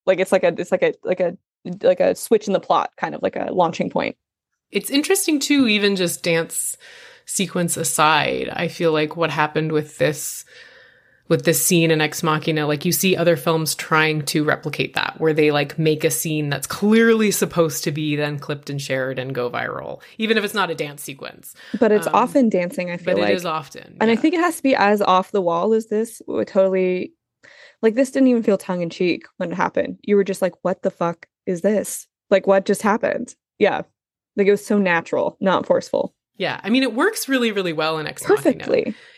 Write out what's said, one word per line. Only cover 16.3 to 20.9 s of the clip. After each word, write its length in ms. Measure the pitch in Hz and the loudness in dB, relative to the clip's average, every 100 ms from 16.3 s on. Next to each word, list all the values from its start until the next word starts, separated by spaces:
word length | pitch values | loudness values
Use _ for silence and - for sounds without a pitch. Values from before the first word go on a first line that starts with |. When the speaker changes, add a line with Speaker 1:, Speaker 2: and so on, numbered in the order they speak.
| 151 147 | -4 -4
Speaker 2:
that's 160 | - - | -6 -8
clearly 640 | - 208 220 226 220 208 | -2 4 6 6 4 2
supposed 540 | 196 165 175 160 147 | 0 0 0 0 -2
to 60 | 165 | -6
be 240 | 151 151 147 | -4 -2 -2
then 220 | 147 147 | -4 -6
clipped 300 | 147 143 - | -8 -10 -8
and 140 | 139 | -8
shared 360 | 139 131 131 131 | -4 -4 -4 -6
and 160 | 131 | -6
go 140 | 127 123 | -4 -4
viral, 520 | 120 117 - - - - - | -4 -6 -6 -10 -12 -14 -4
even 180 | 220 220 | 0 0
if 80 | |
it's 80 | 202 | -2
not 180 | 208 175 | -2 -2
a 40 | |
dance 280 | 160 147 | -4 -8